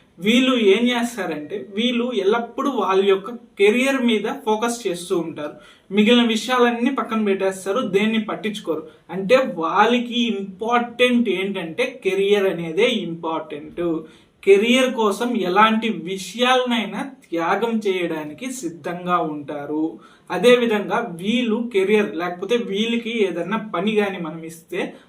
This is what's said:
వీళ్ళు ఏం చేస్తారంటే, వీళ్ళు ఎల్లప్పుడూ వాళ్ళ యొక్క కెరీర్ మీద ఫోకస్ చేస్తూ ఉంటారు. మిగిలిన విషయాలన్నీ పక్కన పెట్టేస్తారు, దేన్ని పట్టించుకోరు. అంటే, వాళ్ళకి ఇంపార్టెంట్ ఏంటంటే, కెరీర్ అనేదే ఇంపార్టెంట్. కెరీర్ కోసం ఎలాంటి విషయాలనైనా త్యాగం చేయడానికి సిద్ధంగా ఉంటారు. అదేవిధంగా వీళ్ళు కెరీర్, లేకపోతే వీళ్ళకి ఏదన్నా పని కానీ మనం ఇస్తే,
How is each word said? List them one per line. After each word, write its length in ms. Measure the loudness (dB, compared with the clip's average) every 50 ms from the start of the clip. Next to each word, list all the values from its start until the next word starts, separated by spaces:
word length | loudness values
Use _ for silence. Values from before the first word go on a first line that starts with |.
| _ _ _ -4
వీళ్ళు 380 | 0 2 2 4 4 2 2
ఏం 320 | 4 4 4 4 4 4 2
చేస్తారంటే, 800 | 2 0 -2 -2 -4 -6 -6 -6 -6 -6 -8 -8 -10 -10 -10 -8 -4
వీళ్ళు 380 | -2 -2 0 0 0 -2 -2 -2
ఎల్లప్పుడూ 580 | 0 2 2 2 2 0 -4 -6 -4 -4 -2
వాళ్ళ 340 | -2 0 0 2 2 2 4
యొక్క 260 | 4 2 2 0 -4
కెరీర్ 760 | -12 -14 -16 -12 _ 2 4 4 4 4 2 0 0 0 2
మీద 180 | 2 2 0 0 -2 -6 -4 -2
ఫోకస్ 420 | -2 0 0 0 -2 -4 -4 -4
చేస్తూ 320 | -4 -4 -4 -4 -2 -2 -2
ఉంటారు. 340 | -2 -4 -6 -8 -10 -10 -10 -14 -20 -20 -20 _ _ -2
మిగిలిన 360 | 2 4 4 6 6 6 4
విషయాలన్నీ 640 | 4 0 -2 -2 0 2 4 4 4 2 2 0 0
పక్కన 340 | 0 -2 -2 -2 -2 0 0
పెట్టేస్తారు, 560 | 0 0 0 0 -2 -2 -2 -4 -4 -2 -2
దేన్ని 440 | -2 0 0 2 2 2 0 0 -2
పట్టించుకోరు. 640 | -4 -6 -6 -6 -6 -8 -6 -6 -4 -4 -4 -6 -10 -16 -20 _ -10
అంటే, 420 | -8 -6 0 4 4 4 4 2 -2
వాళ్ళకి 720 | -4 -4 0 2 4 4 4 4 2 0 -2 -2 -2 0
ఇంపార్టెంట్ 1040 | 0 -2 -4 -6 -8 -10 -8 -2 0 0 0 0 -2 0 2 2 4 4 4 2 2
ఏంటంటే, 720 | 0 0 -2 -4 -4 -6 -6 -6 -4 -4 -4 -4 -4 -4 -4
కెరీర్ 420 | -2 0 2 2 4 4 4 4
అనేదే 420 | 2 0 -2 -4 -4 0 2 2 2
ఇంపార్టెంట్. 1120 | 2 0 -4 -6 -8 -6 -6 -4 -4 -4 -6 -8 -10 -12 -12 -12 -8 -4 -2 -2 -2 -4 -6 -10 -16 -20 _ _ _ _ 4
కెరీర్ 500 | 6 6 6 6 6 4 4 2 2 0
కోసం 420 | 0 0 0 0 0 -2 -2 -2
ఎలాంటి 520 | -2 0 2 4 4 6 6 4 2 0 -2
విషయాలనైనా 1120 | -4 -4 -6 -8 -8 -8 -8 -10 -4 0 2 4 4 4 2 0 -2 -2 -2 -4 -6 -8 -8
త్యాగం 760 | -10 -12 -18 -12 _ -4 -2 0 0 0 0 0 0 -2 0
చేయడానికి 720 | 0 0 0 0 -2 -2 -4 -6 -8 -8 -10 -10 -10 -10 -10
సిద్ధంగా 640 | -8 -8 -10 -10 -10 -8 -8 -8 -6 -4 -2 -2 -2
ఉంటారు. 840 | -2 -4 -6 -8 -10 -10 -10 -10 -8 -6 -4 -2 -2 -4 -4 -8 -18 -20 -20 _ _ -8
అదేవిధంగా 800 | -4 2 6 6 6 6 6 2 0 0 0 -2 -2 -2 -4 -4
వీళ్ళు 600 | -8 -6 -4 -2 0 0 0 0 0 -2 -2 -2 0
కెరీర్, 420 | 0 2 4 4 2 2 0 -2
లేకపోతే 420 | -6 -6 -6 -6 -6 -2 0 0
వీళ్ళకి 680 | 0 0 -2 -2 -2 -2 0 -2 -2 -4 -4 -2 0 0
ఏదన్నా 320 | 0 0 -2 -4 -4 -4
పని 360 | -4 -4 -4 -4 -2 -2 0 0
కానీ 260 | 0 0 0 -2 -6
మనం 240 | -8 -8 -10 -10 -12
ఇస్తే, 520 | -14 -16 -16 -14 -10 -8 -6 -6 -8 -10 -14 -20